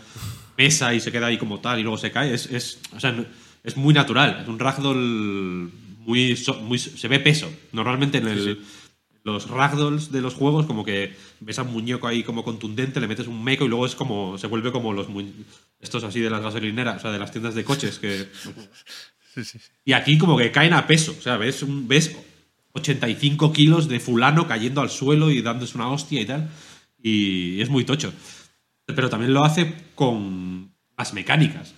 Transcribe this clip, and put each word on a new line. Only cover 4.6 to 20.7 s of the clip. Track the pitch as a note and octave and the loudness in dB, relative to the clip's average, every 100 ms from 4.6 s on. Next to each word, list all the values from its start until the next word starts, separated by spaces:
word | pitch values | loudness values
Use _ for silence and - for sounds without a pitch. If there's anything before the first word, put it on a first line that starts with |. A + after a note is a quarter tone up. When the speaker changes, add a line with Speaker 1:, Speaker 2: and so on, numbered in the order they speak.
| C3 C3 C#3 C3 B2 A2 G#2 G2 F#2 F2+ F2 G#2 A2 G2+ | -4 -2 0 0 0 0 -2 -2 -4 -4 -8 -12 -20 -12
Speaker 1:
muy | A2+ A#2+ B2+ A#2+ | -2 0 2 0
so-, | - B2+ | -2 -4
muy, | A2 B2 | -2 -4
se | - - A2+ | -4 -8 -2
ve | C#3 | 2
peso. | D#3 D3+ E2+ - - | 4 2 0 -12 -10
Normalmente | A2+ A#2+ B2+ C#3 C#3 | -4 -2 0 0 0
en | A2+ | 0
el, | G2+ G2+ G#2 | -2 -2 -4
Speaker 2:
Sí, | |
sí. | G#2 - - _ _ _ | -10 -20 -20 _ _ _
Speaker 1:
los | G#2+ G#2 G#2+ | -6 -6 -4
ragdolls | B2 C#3+ C#3+ D3 D3+ D3+ | 0 0 2 0 -2 -4
de | C3 | -4
los | B2+ | -4
juegos, | - C#3 D#3 D3+ | 0 2 2 2
como | A2 | -2
que | G#2+ G2 G2 - - - | -2 -4 -4 -8 -20 -18
ves | A2 C3 | -10 -8
a | |
un | B2+ | -6
muñeco | A2+ A#2 B2 A#2+ | -4 -4 -4 -2
ahí | A#2 | -2
como | A2 A2+ | -2 -6
contundente, | A#2 A2 A2 G#2+ C3+ C3+ | -6 -8 -8 -4 -4 -2
le | A2 | -4
metes | A2 A#2 | -4 -8
un | A#2 | -6
meco | A#2+ C3 C3 | -2 0 0
y | |
luego | A#2 B2 | 0 -2
es | |
como, | - B2+ G2+ F#2+ F#2+ | -2 -4 -4 -4 -6
se | G#2+ | -6
vuelve | A2+ A#2+ | -4 -2
como | B2+ A2+ | -2 -2
los | G2 G2 | -4 -6
mu-, | G2+ G2+ G#2+ G#2 - _ _ | -8 -10 -12 -20 -20 _ _
estos | - B2 | -10 -8
así | G#2+ A#2+ | -6 -2
de | A2+ | -2
las | A2 | -2
gasolineras, | G#2+ A2+ A2 A2 A#2+ G2 | -4 -4 -4 -4 -4 -6
o | |
sea, | A2 | -6
de | G2+ | -6
las | G2+ | -6
tiendas | A2 A2+ | -6 -6
de | A2 | -4
coches, | A2 C#3 A2 - | -2 -2 -4 -6
que | G#2 G2 G2 | -6 -6 -8
Speaker 2:
<laughs> | - G2+ A2+ G2 - - - - _ _ | -14 -16 -18 -20 -20 -20 -20 -20 _ _
Sí, | B2+ | -14
sí, | A#2 A#2 | -14 -16
sí. | - _ | -20 _
Speaker 1:
y | - | 2
aquí | B2 B2+ D#3 | 4 6 6
como | F3 B2 | 6 6
que | A#2 | 4
caen | C#3 E3 | 6 6